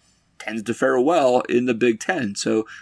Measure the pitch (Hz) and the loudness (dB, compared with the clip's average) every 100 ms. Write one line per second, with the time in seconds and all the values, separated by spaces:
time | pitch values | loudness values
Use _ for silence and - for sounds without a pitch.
0 | _ _ _ - - 110 104 113 131 131 | _ _ _ -16 -12 -8 -6 -2 0 2
1 | 131 175 135 123 - 123 123 113 120 110 | 2 4 4 2 2 0 0 2 0 0
2 | - 185 110 101 - 110 110 - | -2 -4 -4 -6 -2 -2 -2 -10